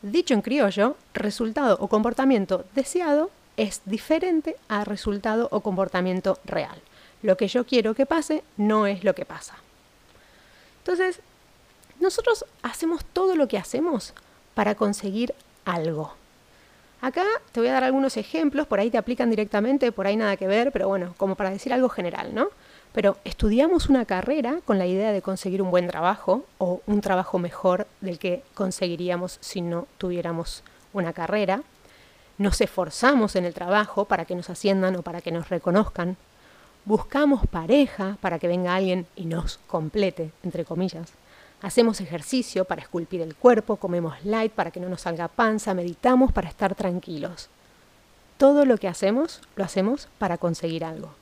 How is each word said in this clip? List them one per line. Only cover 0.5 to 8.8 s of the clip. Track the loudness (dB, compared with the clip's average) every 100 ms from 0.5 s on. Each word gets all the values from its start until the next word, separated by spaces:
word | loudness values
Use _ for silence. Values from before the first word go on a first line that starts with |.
| 2 2 2 0 0 _
resultado | -6 -4 -2 -4 0 2 2
o | 4
comportamiento | 2 2 2 4 4 2 -2 -2
deseado | -4 -2 -2 2 2 0 _ _ -4
es | -4 -4
diferente | -6 -8 0 0 2 0 -2 -10 _
a | -4
resultado | -4 -4 -4 -2 -2 0 0
o | -2
comportamiento | -2 -2 0 0 0 0 -2 -2
real. | -4 -6 -6 -12 _ -20 -20 _
Lo | 0 2
que | 2
yo | 0
quiero | 2 2 2
que | 0
pase | 2 2 0 -4 -4 -2
no | 2 4